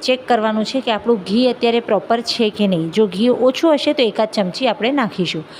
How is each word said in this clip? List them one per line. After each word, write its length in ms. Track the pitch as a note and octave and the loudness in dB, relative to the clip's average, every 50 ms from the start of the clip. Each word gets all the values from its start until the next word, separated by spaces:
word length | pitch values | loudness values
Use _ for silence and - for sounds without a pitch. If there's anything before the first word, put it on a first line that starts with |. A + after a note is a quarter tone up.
| - | -2
ચેક 240 | - B3+ - - - | -2 -2 -2 0 0
કરવાનું 380 | B3 A3 G#3+ A3 G#3+ A3 G#3+ | 0 2 2 0 0 0 -2
છે 160 | - - C4 | -2 -2 -4
કે 100 | - B3 | -2 -2
આપણું 260 | A3 G3+ G3+ A#3 A#3+ G3+ | -2 0 0 0 0 0
ઘી 300 | F3 - G3+ A#3 B3+ B3 | 0 0 0 2 2 2
અત્યારે 320 | A#3 A#3+ A#3 A#3 A#3 A#3 | 0 0 0 0 2 0
પ્રોપર 420 | A#3 - A3 F#3 - - A#3 A#3 | 0 0 0 0 0 0 -2 -2
છે 280 | A#3 - - - A#3 G#3+ | -2 -2 -2 0 0 0
કે 180 | G#3 - G#3 G3 | 0 0 0 2
નહીં. 240 | F#3 E3 D#3+ E3 | 2 0 -2 0
જો 160 | D#3+ G#3+ A3 G3 | 2 2 2 2
ઘી 220 | F3 F#3 A3+ B3 | 2 0 2 2
ઓછું 440 | A#3+ - A#3+ B3+ B3+ - - E4 D4+ | 2 2 2 2 2 2 2 2 2
હશે 200 | C#4 - D4 D4 | 2 2 0 0
તો 100 | D4 B3 | 2 0
એકાદ 240 | G#3+ F#3+ - A3 G#3+ | 0 0 0 -2 0
ચમચી 400 | - A3 G3 F3+ E3+ - C4 A#3+ | 0 -2 -2 -2 -2 -2 -2 -2
આપણે 240 | G3+ - G3+ B3 | 0 0 0 0
નાખીશું. 560 | C#4+ C#4+ A#3 F#3+ - - F3 D#3 - D#3+ D#3+ - - - | 0 0 0 -2 -2 -2 -4 -2 -4 -6 -8 -12 -14 -20